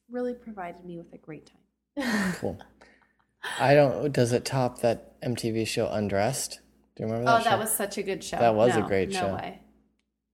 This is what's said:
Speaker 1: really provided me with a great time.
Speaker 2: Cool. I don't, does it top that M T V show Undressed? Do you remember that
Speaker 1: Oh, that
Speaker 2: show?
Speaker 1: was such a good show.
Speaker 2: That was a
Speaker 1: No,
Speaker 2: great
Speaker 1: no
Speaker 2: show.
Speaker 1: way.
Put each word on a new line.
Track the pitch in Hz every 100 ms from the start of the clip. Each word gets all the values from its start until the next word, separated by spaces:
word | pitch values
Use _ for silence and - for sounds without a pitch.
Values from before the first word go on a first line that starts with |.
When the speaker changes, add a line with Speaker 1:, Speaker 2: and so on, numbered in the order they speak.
| _
Speaker 1:
really | 240 247 247
provided | 226 208 175 180 180
me | 170
with | 170
a | -
great | - 151 -
time. | _ _ _ _ - 254 214 190 175
Speaker 2:
Cool. | 101 101 - _ - _ _ _ _ _ - -
I | 127
don't, | 147 143 98 147
does | 135 120
it | 120 -
top | 135 123 -
that | 120 113 - -
M | - 117
T | 117
V | 110 110
show | - 110
Undressed? | 104 104 98 107 135 - - _ _ _ -
Do |
you | -
remember | 226 240
that | 233
Speaker 1:
Oh, |
that | 226
Speaker 2:
show? | 196
Speaker 1:
was | 214
such | - 202 -
a |
good | 196 190
show. | - -
Speaker 2:
That | 117 107
was | 120 110
a |
Speaker 1:
No, | 101
Speaker 2:
great | 98 95
Speaker 1:
no | 95
Speaker 2:
show. | 98 92
Speaker 1:
way. | 82 - _ _ _ _ _ _ _